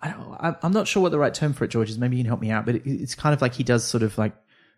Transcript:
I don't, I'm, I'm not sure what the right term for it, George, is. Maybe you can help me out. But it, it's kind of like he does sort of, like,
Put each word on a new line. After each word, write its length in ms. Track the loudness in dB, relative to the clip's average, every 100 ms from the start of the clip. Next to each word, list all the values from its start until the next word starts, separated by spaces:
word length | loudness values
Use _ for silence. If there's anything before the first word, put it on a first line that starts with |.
I 100 | -10
don't, 260 | -10 -14 -6
I'm, 160 | -4 -2
I'm 100 | 0
not 140 | 2 2
sure 140 | 2
what 80 | 2
the 60 | 4
right 140 | 2
term 220 | 2 0
for 100 | 0
it, 40 | 0
George, 200 | 0 0
is. 80 | 0
Maybe 220 | 0 0
you 40 |
can 60 | 0
help 120 | 0
me 80 | -2
out. 160 | -2 0
But 80 |
it, 80 | -2
it's 300 | -2 -6 -6
kind 180 | -2 2
of 80 | 4
like 140 | 2
he 100 | 0
does 200 | 2 2
sort 180 | 2 0
of, 160 | 0 0
like, 160 | -4 -4 _ _ _